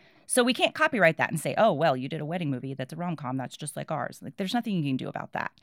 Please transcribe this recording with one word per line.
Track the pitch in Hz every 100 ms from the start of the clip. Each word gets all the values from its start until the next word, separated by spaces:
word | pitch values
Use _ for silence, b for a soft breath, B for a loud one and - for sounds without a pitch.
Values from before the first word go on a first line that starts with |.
| B B B
So | - 240
we |
can't | 247 359 -
copyright | 311 226 170 160
that | 123
and | 160
say, | 147 -
"Oh, | 226
well, | 147 160 131
you | 135
did | 160
a | 147
wedding | 175 160
movie | 127 135
that's | 135 131
a | 156
rom-com | 175 160 127 131
that's | 123 -
just | 151 -
like | 143
ours." | 151 120 -
Like, | - -
there's | 190
nothing | 220 226 190
you |
can | 143 131
do | -
about | - -
that. | - - _